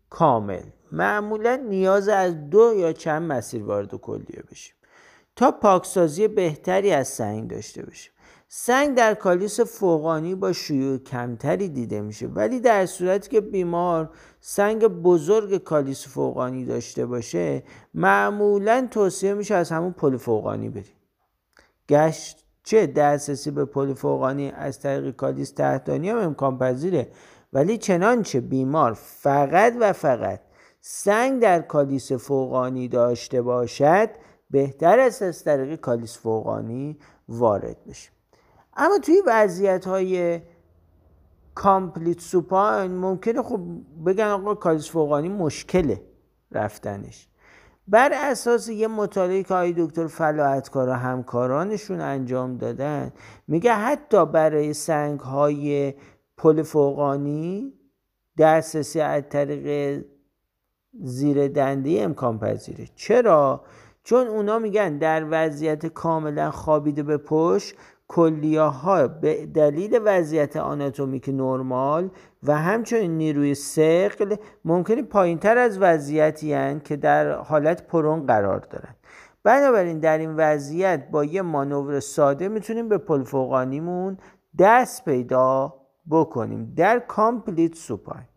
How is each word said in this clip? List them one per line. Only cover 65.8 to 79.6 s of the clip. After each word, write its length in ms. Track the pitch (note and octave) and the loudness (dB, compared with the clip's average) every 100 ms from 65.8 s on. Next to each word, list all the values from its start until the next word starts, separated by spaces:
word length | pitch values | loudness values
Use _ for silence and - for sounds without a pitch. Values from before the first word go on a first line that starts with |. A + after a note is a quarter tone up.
| E3 | -6
کاملاً 640 | - E3 D#3+ D3+ D3 D#3 | -4 -2 -2 -2 -2 -4
خوابیده 520 | - - D3+ D3 D3 | -4 0 0 0 -2
به 140 | C#3+ C#3+ | -2 -4
پشت، 580 | - D#3 E3+ G3 - - - _ - | 0 0 2 0 -4 -16 -20 _ -4
کلیه‌ها 1000 | F3 E3 D#3 D#3 D#3 D3+ C3 F3 F#3 B2 | 2 2 2 0 2 2 0 2 2 2
به 380 | D#3 D3+ - D3+ | 0 -2 -2 -2
دلیل 540 | D#3 D3 D3 G#3 A#3+ | 2 2 2 0 2
وضعیت 540 | G#3 F#3+ D3+ D#3 C#3+ D#3 | 4 2 2 0 0 -2
آناتومیک 720 | C#3+ D3 C#3+ C3+ C3+ C3 C3+ | -4 -4 -4 -4 -6 -6 -4
نرمال 800 | C3+ C3 C3 C3 B2+ C#3 D#3+ F#3 - - _ | -2 -2 -2 -2 -2 0 0 -4 -8 -20 _
و 140 | C3 D3+ | 0 0
همچنین 600 | E3+ A3+ A3 A#3 F3+ D#3+ | 0 -2 0 -2 0 0
نیروی 380 | D#3 C#3+ C#3+ C#3 | 0 0 0 -2
ثقل 800 | - E3 D#3 E3+ G3+ - G3+ G#3 - _ D#3+ | -2 2 4 4 2 0 -2 -4 -8 _ 0
ممکنه 360 | F3 F3 A#3 | 0 2 -2
پایین‌تر 560 | A3 G3+ F3 E3 G3+ A#3+ | 0 2 2 2 4 4
از 220 | B3 F#3+ | 4 4
وضعیتی 720 | F#3+ D#3+ C#3+ D3+ D#3 D3+ D#3 | 4 4 2 2 2 0 -4
هن 260 | C#3+ C3+ D3+ | -2 -2 -4
که 160 | - D3 | -6 -2
در 360 | D3 D3 D3 | 2 4 2
حالت 560 | D3 - D3+ D3+ F3 - | -2 0 2 2 0 -2
پرون 380 | E3 D3+ D#3+ C3 | 0 0 0 2
قرار 340 | A2 G2 G2 | 2 2 -2
دارن. 360 | - - - - _ - - _ | -6 -16 -16 -20 _ -20 -20 _
بنابراین 560 | G3+ C4+ | 4 4